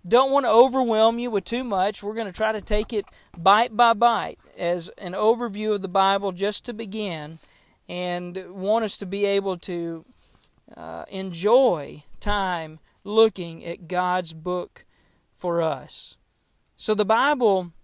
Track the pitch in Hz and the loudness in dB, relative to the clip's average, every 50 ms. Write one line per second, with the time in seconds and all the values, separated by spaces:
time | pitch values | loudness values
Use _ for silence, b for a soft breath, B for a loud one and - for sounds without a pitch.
0 | - 175 220 247 269 269 269 277 269 233 214 226 254 262 240 269 254 233 220 214 | 2 4 4 4 6 6 2 2 4 6 8 8 8 8 6 0 2 2 4 4
1 | 220 226 233 233 240 247 220 196 180 - 233 247 262 240 208 185 185 208 202 - | 4 4 4 0 -4 -2 -2 -2 -2 -2 -4 -4 -4 -2 0 0 0 0 -2 -6
2 | 202 202 220 226 226 196 175 - 220 220 220 208 180 - - 226 220 - 240 208 | -10 -8 -6 -6 -8 -8 -4 -2 -2 -2 -2 -4 -2 0 0 0 0 -2 -4 -6
3 | - - b b b b b 170 165 190 202 220 240 254 226 208 240 233 233 208 | -6 -6 b b b b b 2 4 4 6 6 4 0 2 4 4 4 4 4
4 | 233 240 226 190 160 160 - _ _ - _ - 190 170 180 180 165 170 - - | 4 2 2 2 -4 -6 -8 _ _ -20 _ -4 -2 0 0 -2 -4 -8 -12 -12
5 | - 175 180 208 214 220 240 226 247 226 196 208 214 214 208 202 190 190 175 190 | -10 -8 -4 2 2 2 4 2 -2 -6 -6 -4 -2 -2 -2 -2 -4 -2 0 2
6 | 190 190 196 196 202 196 180 175 196 208 208 - _ - 220 208 233 196 190 220 | 4 4 2 0 -2 -4 -4 -2 -2 -2 -2 -4 _ -8 -8 -8 -10 -8 -6 -6
7 | 208 196 165 156 147 151 160 160 b b b b b b b b _ - 175 175 | -6 -6 -6 -8 -10 -12 -14 -18 b b b b b b b b _ -10 -8 -6
8 | 180 180 175 180 180 175 175 190 185 170 190 196 185 196 214 233 226 202 - - | -4 -4 -4 -6 -6 -8 -10 -10 -12 -12 -12 -6 0 0 2 2 0 -2 -4 -8
9 | 202 180 196 202 202 202 196 202 196 196 185 175 - - 175 170 170 170 165 165 | -8 -8 -2 -2 0 2 2 0 0 -2 -4 -4 -6 -8 -6 -4 -4 -6 -8 -10
10 | - _ _ b b b b b b b b b _ - - - 80 80 82 82 | -14 _ _ b b b b b b b b b _ -20 -18 -14 -12 -10 -10 -10
11 | - - - 190 190 190 170 165 175 208 233 262 269 233 175 156 143 139 147 151 | -10 -10 -10 -8 -8 -8 -8 0 2 4 4 6 4 4 2 0 -6 -10 -14 -16
12 | - - - - - 208 208 208 196 185 180 165 160 156 156 160 _ _ _ _ | -18 -18 -16 -6 -2 -2 0 0 0 -2 -4 -4 -6 -10 -14 -18 _ _ _ _
13 | _ 196 208 220 226 220 - - 170 170 165 165 170 165 170 - 170 156 180 175 | _ 0 4 4 4 4 4 -4 -10 -10 -12 -12 -12 -12 -12 -12 -10 -4 -2 -2
14 | 180 180 180 185 180 160 160 160 156 180 180 180 175 - _ - _ _ _ _ | 0 0 0 -2 -2 -6 -12 -8 -6 -4 -4 -4 -4 -8 _ -20 _ _ _ _
15 | _ _ _ _ _ _ _ _ - 175 170 170 160 160 143 127 135 - - - | _ _ _ _ _ _ _ _ -4 -2 0 0 0 0 -2 -4 -10 -16 -16 -16
16 | - - - _ _ _ _ _ _ _ _ _ _ _ _ _ - - 214 202 | -16 -18 -20 _ _ _ _ _ _ _ _ _ _ _ _ _ -4 -2 0 0
17 | 208 190 220 233 262 294 302 247 247 214 196 185 180 170 _ - | 2 2 2 2 4 2 2 2 2 2 2 2 -2 -6 _ -20